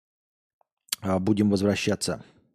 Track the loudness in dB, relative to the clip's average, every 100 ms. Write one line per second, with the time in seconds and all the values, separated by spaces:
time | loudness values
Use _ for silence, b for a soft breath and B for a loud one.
0 | _ _ _ _ _ _ _ _ _ -8
1 | -2 0 2 2 2 2 2 0 -2 -2
2 | -4 -6 b b _